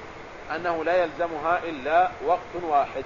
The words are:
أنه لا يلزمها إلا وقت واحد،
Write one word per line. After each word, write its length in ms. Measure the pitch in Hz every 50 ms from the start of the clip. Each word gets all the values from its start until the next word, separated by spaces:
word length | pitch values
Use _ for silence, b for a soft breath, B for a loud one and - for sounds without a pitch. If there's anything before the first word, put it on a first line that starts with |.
| - - - - - - - - - - 151
أنه 300 | 165 175 175 170 160 156
لا 180 | 165 180 185
يلزمها 560 | 175 160 147 - 170 170 165 147 147 165 175 175
إلا 520 | 165 170 160 135 127 143 160 175 185 180 - - 131
وقت 360 | 151 180 175 - - - 180
واحد، 420 | 175 160 147 143 - - - 131 127